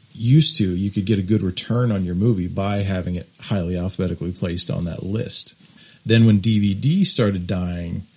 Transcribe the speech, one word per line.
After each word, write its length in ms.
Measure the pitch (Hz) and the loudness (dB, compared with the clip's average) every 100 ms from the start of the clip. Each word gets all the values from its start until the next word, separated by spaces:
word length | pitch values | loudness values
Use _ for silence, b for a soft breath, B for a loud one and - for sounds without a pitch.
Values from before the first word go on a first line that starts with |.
| _ - | _ -4
Used 420 | 117 151 151 - | 4 6 6 2
to, 180 | 95 90 | 0 0
you 160 | 98 | -2
could 140 | 104 95 | -2 0
get 120 | 98 | 0
a 60 | |
good 180 | 92 107 | 2 0
return 500 | 92 - - 120 120 | 0 -4 -2 0 0
on 140 | 98 90 | 0 -2
your 80 | 87 | 0
movie 320 | 117 98 87 | 2 2 -2
by 360 | 98 98 101 | -4 -2 -2
having 320 | 95 92 87 90 | -2 -2 -4 -6
it 120 | - - | -8 -14
highly 360 | - 101 85 90 | -4 -2 -2 -2
alphabetically 560 | 92 - 92 85 85 | -4 -2 -4 -4 -6
placed 380 | 87 92 85 - | -6 -4 -2 -2
on 140 | 90 85 | -2 -4
that 180 | 80 | -6
list. 520 | 92 107 - - - - B B B B - | -6 -6 -2 -4 -4 -10 B B B B 2
Then 200 | 113 113 | 6 6
when 120 | 104 | 6
D 200 | 113 107 | 4 2
V 140 | 101 98 | 2 0
D 280 | 135 190 | 0 2
started 440 | 185 - 104 95 90 | 2 2 0 0 -4
dying, 560 | 92 90 87 87 92 - | -4 -4 -6 -6 -8 -10